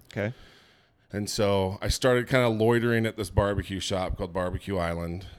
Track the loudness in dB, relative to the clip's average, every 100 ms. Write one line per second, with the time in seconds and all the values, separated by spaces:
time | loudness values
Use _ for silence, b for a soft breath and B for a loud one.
0 | -10 -4 -4 b b b b b b b
1 | b -6 -4 0 2 4 2 -2 -2 0
2 | 2 2 2 2 2 4 4 4 4 2
3 | 0 -2 -2 2 2 2 -2 -6 -2 -2
4 | -2 -4 -6 -4 -4 -4 -4 -2 -2 -2
5 | -4 -6 -10